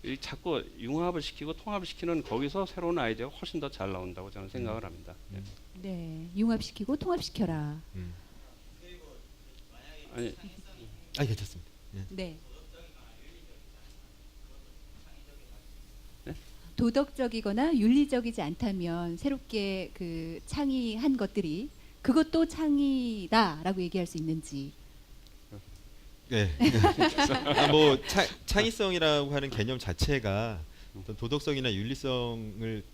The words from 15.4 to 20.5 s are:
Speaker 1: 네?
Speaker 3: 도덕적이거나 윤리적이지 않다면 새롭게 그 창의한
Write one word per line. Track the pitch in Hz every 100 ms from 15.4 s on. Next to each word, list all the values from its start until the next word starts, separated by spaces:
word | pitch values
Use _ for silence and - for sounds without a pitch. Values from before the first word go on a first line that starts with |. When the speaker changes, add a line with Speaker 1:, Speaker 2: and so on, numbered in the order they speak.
| - - - - - - - -
Speaker 1:
네? | - 156 - - - -
Speaker 3:
도덕적이거나 | 233 254 277 - 247 220 214 208 302 285
윤리적이지 | 214 269 285 247 233 226
않다면 | 151 170 233 196 170 170 170 170
새롭게 | 277 269 - 220 196 190 175
그 | - 175 165 160 165
창의한 | -